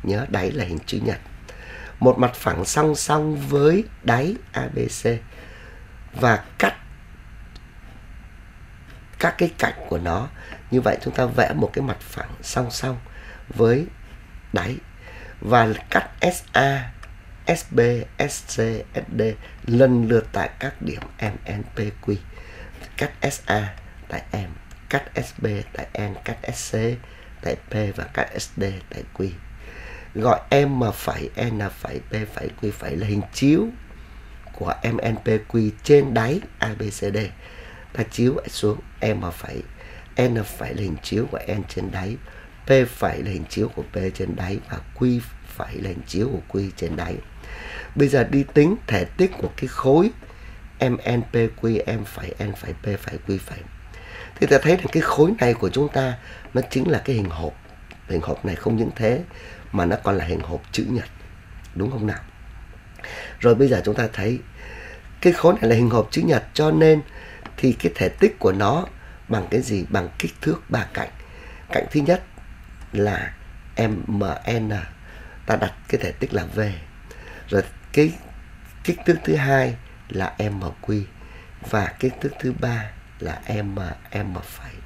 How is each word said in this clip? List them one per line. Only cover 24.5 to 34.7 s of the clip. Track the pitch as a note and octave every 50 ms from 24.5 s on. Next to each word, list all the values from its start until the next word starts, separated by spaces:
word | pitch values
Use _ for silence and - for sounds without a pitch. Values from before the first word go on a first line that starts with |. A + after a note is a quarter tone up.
| D#2+ - - - - - - -
cắt | - E3 - - -
S | - - - -
B | - - A2 G#2 G2 - - -
tại | - - - - - G#2 G#2
N, | F#2+ - -
cắt | - A#2 - - - A#2+
S | - - - -
C | A2 A2 A#2 A#2+ A#2 - - - - - - - -
tại | - - - - - -
P | - A2+ G#2+ G2+ F#2
và | - E2
cắt | - - - - - - -
S | - - -
D | - G2 G2 F#2+ F#2 - -
tại | - - - - -
Q. | - F#2+ G2 F2 E2+ - - - - - - - - - - - - - - -
Gọi | - G#2+ B2+ - - - - B2+ C#3 C#3+
M | C#3 C#3 B2+ B2 G#2+ G2
phẩy, | - - - - - D2 - - - - A#2+
N | A2 G#2 G2+ F#2+ - -
phẩy, | - - - - - -
P | - A2 G#2+ G#2 -
phẩy, | - - - - -
Q | - G#2
phẩy | G2+ - - - C#2
là | E2 G2+
hình | G#2 G#2 G2+ - - -
chiếu | - C3+ C#3 D3+ F3+ G#3 A#3 B3 - - - - - - - - - - - - - - - -
của | - F2 F2+